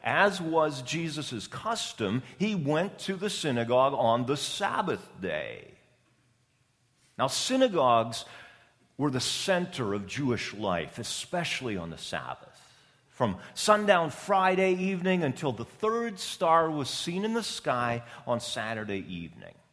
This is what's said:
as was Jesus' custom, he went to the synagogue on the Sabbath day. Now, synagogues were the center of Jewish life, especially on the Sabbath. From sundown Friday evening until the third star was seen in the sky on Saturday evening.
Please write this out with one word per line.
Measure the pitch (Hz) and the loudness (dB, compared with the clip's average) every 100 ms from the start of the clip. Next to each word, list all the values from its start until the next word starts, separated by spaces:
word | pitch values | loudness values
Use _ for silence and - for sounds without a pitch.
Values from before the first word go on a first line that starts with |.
as | 113 147 202 185 | 2 4 4 2
was | 165 160 156 135 | 0 2 2 -2
Jesus' | 127 156 165 147 143 117 - | -6 -4 -4 -6 -6 -8 -8
custom, | - 220 226 - - 104 123 - - | -8 -6 -4 -6 -2 0 0 -4 -4
he | 208 | -2
went | 196 139 151 190 - | 0 0 0 0 -4
to | - 190 | -6 -4
the | 202 | -4
synagogue | - 156 120 117 123 135 139 | -2 0 0 4 6 6 4
on | 120 120 123 | 4 4 2
the | 143 | -2
Sabbath | - - 196 226 190 104 - 92 | -2 -2 -2 0 -2 -4 -6 -8
day. | 90 76 60 57 - - _ _ _ _ _ _ _ _ _ _ _ _ _ - | -6 -4 -6 -12 -18 -20 _ _ _ _ _ _ _ _ _ _ _ _ _ -2
Now, | 131 | 0
synagogues | - - 262 254 175 127 117 117 117 - - - - _ _ _ - | 0 0 4 4 6 6 6 4 -4 -12 -18 -20 -20 _ _ _ -2
were | 143 | 0
the | 127 | 0
center | - - - 180 180 139 107 | -2 -2 2 2 0 -2 -2
of | 101 92 | -2 -4
Jewish | 127 143 113 - | -2 0 0 -2
life, | 101 104 87 76 - | -2 0 0 -2 -8
especially | 185 - - 175 170 - 127 98 | -8 -6 -4 -4 -2 -4 -4 -4
on | 82 | -6
the | 76 | -10
Sabbath. | - 80 64 65 - - - - _ _ _ | -8 -8 -6 -12 -14 -20 -20 -20 _ _ _
From | - 131 185 - | 0 0 0 -10
sundown | - - 208 208 180 160 | -4 4 4 6 4 4
Friday | - - 196 185 185 190 | -4 0 2 4 4 2
evening | 185 185 185 185 185 | 2 0 0 0 2
until | 147 123 151 | 2 0 -2
the | 107 117 | -2 -8
third | - 214 226 233 190 | -4 -2 0 -4 -6
star | - - 170 165 160 | -10 0 4 6 4
was | 151 131 | 0 -4
seen | - - 175 214 | -4 -4 -2 0
in | |
the | 226 | -2
sky | 208 - 151 127 120 117 117 - - | -4 -4 0 0 0 -2 -6 -14 -4
on | 120 | -2
Saturday | - 123 110 113 107 98 85 | -2 -6 -4 -4 -4 -6 -6
evening. | 87 82 85 90 - _ | -10 -10 -14 -20 -20 _